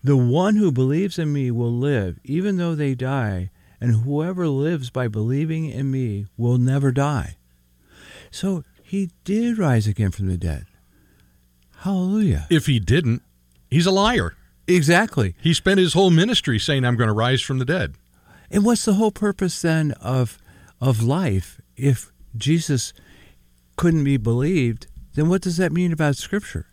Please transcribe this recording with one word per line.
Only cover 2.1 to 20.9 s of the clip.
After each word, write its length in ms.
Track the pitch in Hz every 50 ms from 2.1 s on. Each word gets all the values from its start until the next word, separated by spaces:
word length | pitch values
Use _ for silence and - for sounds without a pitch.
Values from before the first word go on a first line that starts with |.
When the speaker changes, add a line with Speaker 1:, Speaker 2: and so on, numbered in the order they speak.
| 82 - _
Speaker 1:
even 340 | - 139 165 185 208 196
though 160 | 180 175 170 165
they 220 | 147 151 139 135
die, 560 | 123 127 127 139 139 120 104 98 92 92 92 _ _ _ _ _ _
and 180 | 117 120 117 110 113
whoever 440 | 135 143 147 156 175 190 180 175
lives 420 | 160 139 135 143 160 175 156 131 123
by 180 | _ 131 127
believing 580 | 117 104 110 107 117 131 139 156 156 160 160 160
in 260 | 151 - 120 135 139
me 340 | 131 135 127 117 104 101 101 98 _
will 200 | - 117 120 123
never 340 | 123 123 127 131 143 139 139
die." 440 | 123 139 139 147 147 123 - - - _ _ _ _ _ _ _ _ _ _ _ _ - - - - - - -
So 320 | - - - 190 190 170 143 _ _ _
he 300 | _ - - 196 196 175 _ _ _
did 340 | - 196 220 233 240 233 220
rise 260 | 190 151 127 113 104
again 220 | 107 98 - 110 95
from 160 | 87 - 101
the 100 | 92 92
dead. 280 | 87 82 85 78 69 - - _ _ _ _ _ _ _ _ _ _ _ _ _ _ _ _ _ _ _ _ _ -
Hallelujah. 680 | - 185 196 185 180 185 196 214 214 180 101 73 76 -
Speaker 2:
If 180 | 170 156 -
he 120 | - 139 117
didn't, 420 | 92 80 117 156 170 120 113 - _ _ _ _ _ _ _ _ _ _
he's 160 | - 156 170
a 60 | 190
liar. 440 | 190 190 196 220 247 202 98 82 - _ _ _ _ _ _
Speaker 1:
Exactly. 680 | - 180 180 151 143 170 175 220 214 - - 110 95 87 _
Speaker 2:
He 120 | - 165 165
spent 260 | - - 185 196 196
his 140 | 180 170 -
whole 180 | 165 196 185
ministry 480 | 170 160 180 233 247 - - - 123 104
saying, 260 | - - 147 135 127
"I'm 100 | 123 120
gonna 180 | 113 120 110 107
rise 280 | 107 113 123 131 123
from 180 | - - 139 131
the 60 | 127
dead." 300 | 123 160 185 117 71 - _ _ _ _ _ _ _ - - _ -
Speaker 1:
And 140 | - 202 202
what's 220 | 233 240 - -
the 80 | 226 202
whole 180 | 196 226 214
purpose 500 | 208 - 208 208 196 - 196 180 - -
then 300 | - 170 160 160 156 147 120
of, 440 | - - 110 127 131 127 117 - - _ - - - - - _ _
of 220 | 127 135